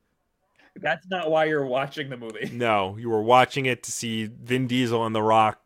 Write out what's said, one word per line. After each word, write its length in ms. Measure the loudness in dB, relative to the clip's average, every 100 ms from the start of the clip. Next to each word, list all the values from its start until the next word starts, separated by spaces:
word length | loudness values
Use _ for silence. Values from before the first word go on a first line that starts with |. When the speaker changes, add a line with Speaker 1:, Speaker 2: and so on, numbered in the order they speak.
| _ _ _ _ _ _ _
Speaker 1:
That's 320 | -10 -6 -6 -6
not 220 | -6 0
why 140 | 0
you're 220 | 2 0 -2
watching 440 | -2 -4 -8 -10
the 60 | -10
movie. 340 | -12 -10 -10
Speaker 2:
No, 440 | -4 0 2 0 -6
you 120 | -4
were 140 | -2
watching 440 | 6 6 6 2 -4
it 180 | -4
to 80 | -6
see 320 | -8 -6 -4 -6
Vin 400 | -10 -4 -2 0
Diesel 400 | 0 0 0 0
and 80 |
The 80 | 0
Rock 380 | 4 6 4 0